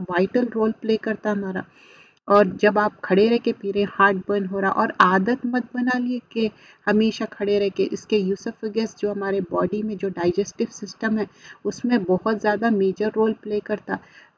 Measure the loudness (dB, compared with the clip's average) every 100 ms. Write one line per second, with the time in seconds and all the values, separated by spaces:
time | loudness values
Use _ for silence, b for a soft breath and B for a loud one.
0 | -4 0 0 0 -2 0 -2 -2 -2 -2
1 | -2 -4 -4 -4 -4 -8 -10 b b b
2 | b b 4 6 6 4 2 4 0 -4
3 | 0 2 4 2 0 -4 -4 -2 -2 2
4 | 4 4 -2 -2 -2 -2 0 0 -2 4
5 | 6 6 2 0 -2 -4 -4 -4 -2 -2
6 | -2 -6 -6 -4 -4 b b b 0 2
7 | 2 0 -8 -6 -2 0 0 -2 -4 -4
8 | -2 0 0 -2 -6 -8 -6 -4 -6 -4
9 | -6 -4 -4 -4 -2 -2 -2 -2 -6 -6
10 | -6 -2 0 0 -4 -4 -6 -6 -16 -8
11 | -4 -2 -4 B B B -8 -6 -2 0
12 | 2 0 0 0 0 0 2 2 2 0
13 | -2 2 0 0 -6 -6 -4 -8 -6 -8
14 | b b b